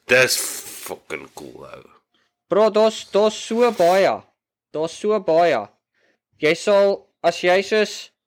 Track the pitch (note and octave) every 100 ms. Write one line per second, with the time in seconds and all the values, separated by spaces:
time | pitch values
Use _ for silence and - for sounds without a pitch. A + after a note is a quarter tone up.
0 | - B2+ B2 - - - - - - F2
1 | - D2 C#2 - C#2 B1+ C#2+ - - _
2 | _ _ _ _ - F#3+ A3 G#3 A3 A3
3 | - G3 G#3+ - - A3+ A#3+ G#3 E3+ F#3+
4 | E3 G2+ - _ _ _ _ D3+ D#3+ -
5 | G#3 G#3+ F#3+ D#3+ F3 A#2+ G2+ _ _ _
6 | _ _ _ - D3+ E3 G#3 G3+ G3+ G3
7 | _ _ E3+ E3+ F3+ F#3 G3 G#3+ G3+ -
8 | - _